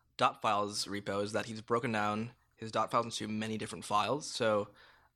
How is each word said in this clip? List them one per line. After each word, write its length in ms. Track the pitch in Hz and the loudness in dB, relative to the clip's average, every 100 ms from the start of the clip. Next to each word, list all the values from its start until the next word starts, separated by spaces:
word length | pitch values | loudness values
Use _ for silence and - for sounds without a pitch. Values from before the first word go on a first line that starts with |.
| _ - | _ 2
dot 240 | 127 - | 2 2
files 460 | 117 104 104 107 - | 2 2 2 -2 -4
repo 360 | 101 98 101 | -4 -2 -2
is 100 | 104 | 0
that 140 | 107 104 | -2 -4
he's 140 | 110 | -10
broken 320 | - 120 123 | 0 0 2
down 380 | 107 104 107 120 - _ _ | 0 0 0 -4 -12 _ _
his 140 | 110 | -2
dot 180 | 110 110 | 0 2
files 140 | 127 117 | 2 0
into 220 | - 107 | -4 -4
many 300 | 107 110 110 | -4 -4 -4
different 260 | 107 85 | -6 -8
files. 460 | - 104 104 143 151 | 0 2 2 0 -4
So, 380 | - 113 104 104 - - _ _ | 0 4 4 0 -10 -20 _ _